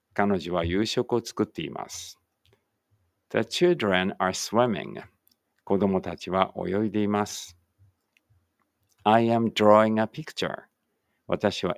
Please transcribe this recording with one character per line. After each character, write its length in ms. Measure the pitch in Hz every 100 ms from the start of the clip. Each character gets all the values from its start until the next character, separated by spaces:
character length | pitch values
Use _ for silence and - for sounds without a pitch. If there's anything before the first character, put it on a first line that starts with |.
| _
彼 240 | - 101 95
女 160 | 82
は 120 | 87 85
夕 200 | 92 110
食 280 | - 120
を 80 | 120
作 200 | - -
っ 40 | 107
て 160 | -
い 60 | 80
ま 180 | - -
す。 320 | - - - _ _ _ _ _ _ _ _ _ _ _
The 80 | 110
children 800 | 110 - 180 170 104 92 95 -
are 160 | 95
swimming. 680 | - - 110 123 90 50 - - _ _ _ _ _
子 160 | - 98
供 220 | 98 95
た 160 | 92 85
ち 120 | -
は 240 | 92 95 -
泳 300 | 90 98 110
い 40 |
で 120 | 104
い 40 | 104
ま 180 | 104 104
す。 320 | - - - _ _ _ _ _ _ _ _ _ _ _ _ _ _ 104
I 220 | 113 117
am 260 | 117 113
drawing 440 | - 104 107 110 110
a 60 | 110
picture. 560 | - 156 - 82 - - _ _ _ _ _ -
私 360 | 95 104 -
は 100 | 90